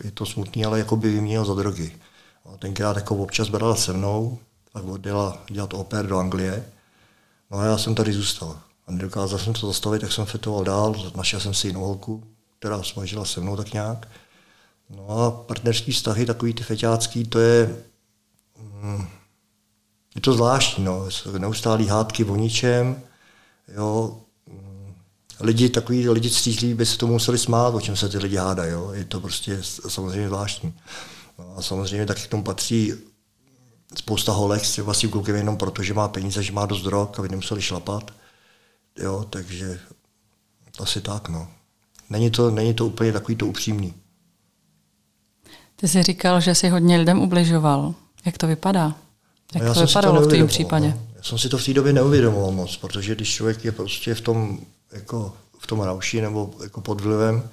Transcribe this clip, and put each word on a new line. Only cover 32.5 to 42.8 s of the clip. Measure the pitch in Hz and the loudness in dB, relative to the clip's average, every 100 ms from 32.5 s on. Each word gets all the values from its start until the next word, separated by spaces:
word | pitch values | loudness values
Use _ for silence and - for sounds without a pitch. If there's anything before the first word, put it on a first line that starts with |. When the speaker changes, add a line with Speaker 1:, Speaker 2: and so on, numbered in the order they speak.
| 95 - 117 104 - - _ _ _ _ _ _ _ _ - | -4 0 0 0 -2 -12 _ _ _ _ _ _ _ _ -12
Speaker 1:
spousta | - 104 - | -4 -2 0
holek | 101 101 107 - | 2 2 0 -2
s | |
třeba | - 104 | -4 -2
s | 101 | 0
tím | 110 | 0
klukem | 107 98 104 | -2 -2 -2
jenom | 104 104 | -2 -2
proto, | 98 - | -4 -4
že | 95 | -2
má | 104 104 | 0 0
peníze, | 98 95 98 | -2 -4 -4
že | 95 | -4
má | 101 101 | -2 -2
dost | 101 | -2
drog, | 95 101 101 - | -2 -2 -2 -4
aby | 95 | -6
nemuseli | 95 - 104 | -6 -6 -4
šlapat. | - 90 92 104 - - _ _ _ _ _ _ _ - | -4 -6 -6 -8 -8 -20 _ _ _ _ _ _ _ -8
Jo, | 92 98 101 | -6 -4 -6
takže | 98 87 90 95 90 - - _ _ _ _ _ _ _ - | -10 -10 -10 -10 -10 -14 -20 _ _ _ _ _ _ _ -10
asi | 107 107 | -6 -4
tak, | 104 104 92 | -4 -8 -6
no. | 82 85 - _ _ _ _ - | -8 -10 -18 _ _ _ _ -6
Není | 107 117 | 2 2
to, | 113 120 | 6 4
není | 107 110 | 4 2
to | 113 | 2